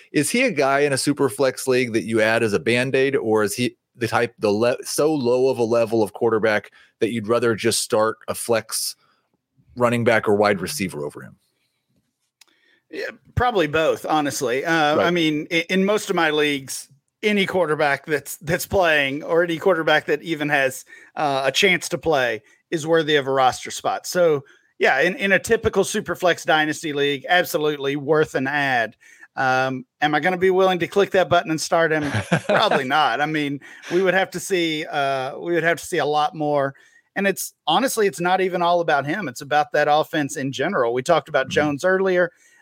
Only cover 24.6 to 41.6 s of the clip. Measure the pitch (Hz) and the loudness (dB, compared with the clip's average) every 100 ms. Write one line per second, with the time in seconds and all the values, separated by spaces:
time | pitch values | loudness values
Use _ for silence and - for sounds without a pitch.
24.6 | _ - 196 135 170 196 196 185 - 226 | _ -2 2 4 2 0 0 0 0 -2
25.6 | 220 196 185 208 - 175 180 160 - 156 | 0 -2 -2 -2 -6 -2 0 0 0 0
26.6 | 156 151 165 143 143 139 - 180 165 165 | 0 -4 -6 -2 0 -2 0 0 0 -2
27.6 | 151 147 139 147 135 156 156 156 135 147 | -2 -2 -4 -4 0 2 2 -2 -2 -2
28.6 | 139 127 110 - - - - - 131 131 | 0 0 -2 -6 -20 -20 -14 -4 0 0
29.6 | 131 131 - _ 151 151 170 180 190 185 | 0 -4 -10 _ 0 0 0 0 2 4
30.6 | 190 180 165 202 190 190 165 175 170 160 | 2 2 -2 0 2 2 2 2 0 -4
31.6 | - 170 165 156 147 117 - 156 - - | 0 0 2 0 -2 -4 -2 -2 0 0
32.6 | 208 - 131 147 139 120 147 156 143 139 | 2 0 0 2 2 0 -2 -2 -4 -6
33.6 | - - - 175 190 185 185 175 - 185 | -12 -20 -6 -2 2 2 0 -4 -4 -2
34.6 | 165 156 160 151 139 135 131 - 170 170 | 0 -2 -4 -4 -2 -2 -6 -8 -4 0
35.6 | 160 170 - 165 143 151 151 160 151 147 | 0 0 -2 -2 0 0 0 -2 -2 0
36.6 | 139 - _ _ _ 196 196 190 - - | -2 -6 _ _ _ -4 -2 -2 -6 -8
37.6 | - 175 262 - 202 - 180 190 185 175 | -2 0 0 0 0 0 0 0 0 0
38.6 | 175 175 165 143 139 190 160 - 143 147 | 2 2 2 0 0 -4 -6 -10 -2 0
39.6 | 147 147 147 151 156 160 143 156 135 120 | 0 0 2 2 0 -2 -4 -4 -6 -4
40.6 | 151 196 117 123 127 160 - 147 131 156 | -2 0 0 0 2 0 2 -2 0 0